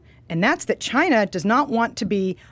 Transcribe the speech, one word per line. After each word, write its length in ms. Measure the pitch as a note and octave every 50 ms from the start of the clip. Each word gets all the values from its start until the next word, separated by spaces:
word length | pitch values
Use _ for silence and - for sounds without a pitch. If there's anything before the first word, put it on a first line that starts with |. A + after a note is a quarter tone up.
| _ - - - - -
And 160 | E3+ E3 F#3
that's 220 | B3+ E4 - -
that 140 | - - -
China 480 | - - - C4 E4+ F#4+ C4+ A3 G3+ -
does 180 | - F3+ C#3+
not 240 | G3+ A3+ C4+ D4 C#4+
want 280 | A#3 A3+ A#3 A3+ - -
to 80 | A3+
be 300 | F#3 G#3 G3 F#3+ F#3 F3 - - -